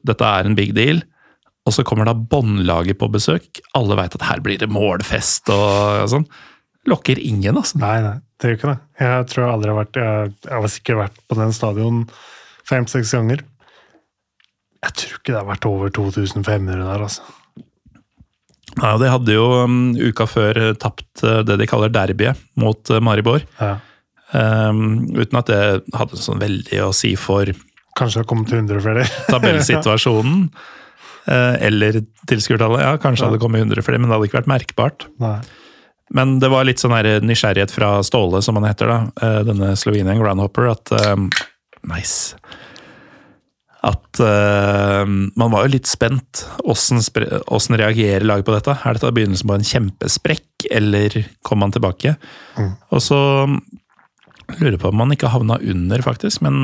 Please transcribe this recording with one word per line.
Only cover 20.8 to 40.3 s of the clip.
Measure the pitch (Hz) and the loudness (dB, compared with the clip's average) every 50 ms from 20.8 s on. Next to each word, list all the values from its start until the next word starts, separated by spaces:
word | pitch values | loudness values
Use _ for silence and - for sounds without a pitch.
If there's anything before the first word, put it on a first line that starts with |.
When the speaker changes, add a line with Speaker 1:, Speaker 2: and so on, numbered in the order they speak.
| - 110 - - - _ - - - | -4 -6 -6 -6 -18 _ -10 -2 0
Speaker 1:
eh, | 113 113 113 107 | 2 2 2 2
det | 107 101 101 | 2 2 0
de | 104 - | 0 0
kaller | - 113 107 113 | 0 0 0 2
derbyet | 117 110 95 95 95 95 104 120 135 - - _ - | 2 0 0 0 0 0 0 0 -2 -4 -8 _ -4
mot, | - 117 110 110 - - - | -2 0 0 0 -2 -2 0
eh, | 123 110 | 0 2
Maribor. | 113 117 107 104 107 117 120 151 147 - _ - | 2 2 2 2 2 2 2 0 -2 -4 _ -8
Speaker 2:
Ja. | 113 101 101 104 - - _ _ _ _ _ _ _ - - | -6 -6 -6 -6 -10 -16 _ _ _ _ _ _ _ -4 -2
Speaker 1:
Um, | - 113 110 110 110 110 110 107 110 110 110 107 117 120 - - | 0 2 2 2 2 2 2 2 2 2 0 0 0 -2 -2 -2
uten | 113 117 110 - 123 | -2 -2 0 0 -2
at | - | 0
det | - 113 101 101 104 98 95 - - - | 2 2 2 4 2 2 0 -2 -4 -6
hadde | 117 117 - - - | -6 -6 -6 -6 -10
sånn | - - 107 104 | -6 -6 -4 -2
veldig | 104 107 98 101 - - 104 98 | -2 -2 -2 -4 -4 -4 -2 -2
å | 98 98 95 | 0 0 0
si | - - 110 95 | -2 -2 -2 -4
for | 95 - - 95 101 101 95 92 - - _ _ _ _ _ - - | -4 -2 0 0 2 2 0 -2 -6 -10 _ _ _ _ _ -6 -4
Speaker 2:
Kanskje | 131 117 107 | -2 -2 -2
det | 113 113 | -2 -2
har | - | -2
kommet | 120 113 110 107 | -2 -2 -2 0
hundre | 113 113 110 101 104 101 | -2 -2 0 0 -2 -2
flere. | 98 110 110 120 127 107 - - | -2 0 0 0 0 -2 -4 -6
<laughs> | - - | -2 0
Speaker 1:
tabellsituasjonen, | 139 123 117 - 170 151 147 147 160 156 151 107 107 110 - 131 117 110 110 131 156 196 190 156 - - - - - - - - _ _ - - - - - - | 0 2 4 2 2 2 2 2 0 0 2 2 2 2 2 2 2 2 2 2 2 2 2 0 -2 -8 -20 -20 -20 -20 -20 -20 _ _ -20 -20 -20 -12 -4 0
eh, | - 127 123 123 123 - - 107 | 2 2 4 2 2 2 2 2
eller | 107 104 104 107 110 113 107 - _ _ - | 2 4 2 2 2 0 -2 -4 _ _ -4
tilskuertallet. | - 127 110 104 - 123 110 113 110 113 131 | -2 -2 -2 0 0 0 2 2 2 2 2
Ja, | 143 135 143 160 | 2 2 0 2
kanskje | - 143 123 110 110 | 0 0 0 2 2
Speaker 2:
Ja. | 104 | 0
Speaker 1:
hadde | 113 110 | 0 2
kommet | 117 117 113 110 | 0 2 2 2
hundre | 110 107 107 - - | 2 2 0 -2 0
flere, | - 123 120 | 0 0 2
men | 123 120 | 2 2
det | 113 110 | 2 2
hadde | 107 101 | 0 0
ikke | - 127 | 0 -2
vært | 117 - 135 | 0 0 0
merkbart. | 127 107 - - - 113 143 - - - - - - | -2 -2 -6 -2 -2 -2 -2 -2 -6 -16 -16 -10 -6
Speaker 2:
Nei. | 123 110 104 104 120 - - - - - - - - _ _ _ _ - - | -4 -4 -4 -4 -8 -12 -18 -20 -20 -20 -20 -20 -20 _ _ _ _ -6 -2
Speaker 1:
Men | - 131 135 135 131 | 0 2 2 2 2
det | 131 131 | 4 4
var | 135 131 131 | 4 4 4
litt | 131 123 - | 2 0 2
sånn | - 123 120 | 2 2 2
her | 113 107 107 107 107 | 4 4 4 2 2
nysgjerrighet | - 110 117 110 - 107 95 98 98 98 | 2 2 0 2 2 0 2 2 0 -2
fra | - - 107 104 101 101 95 | 0 0 0 2 2 2 0
Ståle, | - - 123 104 87 90 95 | 2 2 2 2 2 2 0
som | 95 - 110 | 0 0 0
han | 104 101 | 0 2
heter | 104 101 - 117 113 | 0 0 0 0 0
da, | 117 117 110 - - - | 2 0 0 -4 -4 -2
eh, | - 113 110 107 107 | -2 0 2 2 0
denne | 113 107 101 98 98 98 | 0 0 0 0 0 0
Slovenian | 98 - - 107 104 95 95 98 113 | -2 0 0 0 0 2 2 2 2
Groundhopper, | 110 104 | 2 0